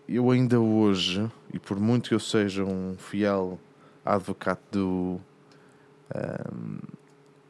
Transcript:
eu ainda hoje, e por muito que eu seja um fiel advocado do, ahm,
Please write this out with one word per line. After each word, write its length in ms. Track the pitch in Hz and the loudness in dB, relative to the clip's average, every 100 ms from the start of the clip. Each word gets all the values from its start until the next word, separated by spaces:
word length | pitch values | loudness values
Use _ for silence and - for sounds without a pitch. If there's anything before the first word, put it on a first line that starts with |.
| - | -4
eu 240 | 117 123 | 0 4
ainda 280 | 127 123 120 | 4 4 4
hoje, 720 | 113 110 107 95 92 92 113 - - | 4 4 4 4 0 -2 -4 -8 -12
e 60 | - | -12
por 180 | - 98 | -6 -2
muito 300 | 110 120 - | 2 2 2
que 60 | 110 | -2
eu 40 | |
seja 440 | - 113 101 95 | 0 0 0 0
um 320 | 98 95 92 92 | -2 -2 -4 -8
fiel 640 | - 101 104 98 92 90 - _ - - - | -8 -2 2 2 -2 -6 -14 _ -20 -10 -2
advocado 560 | 101 90 92 98 90 - | 0 0 -4 -4 -4 -4
do, 480 | 101 95 92 90 92 95 _ _ - - _ - - _ - | -2 0 0 -2 -6 -10 _ _ -20 -20 _ -20 -20 _ -8
ahm, 640 | - - - 58 55 50 - - _ _ - _ | -6 -6 -10 -10 -10 -12 -14 -20 _ _ -20 _